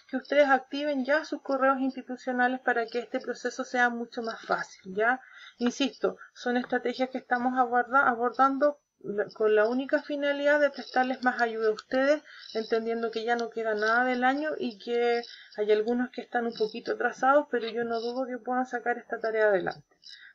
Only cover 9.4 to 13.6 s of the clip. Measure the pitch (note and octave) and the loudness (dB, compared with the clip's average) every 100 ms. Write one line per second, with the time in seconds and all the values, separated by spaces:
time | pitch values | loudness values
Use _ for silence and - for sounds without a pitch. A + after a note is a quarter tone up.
9.4 | G#3+ G#3+ G#3+ B3+ C4+ D4+ - D4 C#4+ C#4+ | 2 4 4 0 0 -2 -2 -4 -2 0
10.4 | C#4+ D4 C#4+ C#4 - B3 B3+ B3+ B3 A#3+ | 2 4 2 0 -4 0 0 0 -2 0
11.4 | A#3 A3 A3 G#3+ - C4 C4+ D4+ - - | 0 0 0 0 -2 2 4 2 0 -20
12.4 | - - A3 A3+ A3+ A#3 A#3 A3+ A3 A#3+ | -8 -6 -2 -2 0 -2 -2 -4 -2 0
13.4 | A#3 A3+ | -2 -4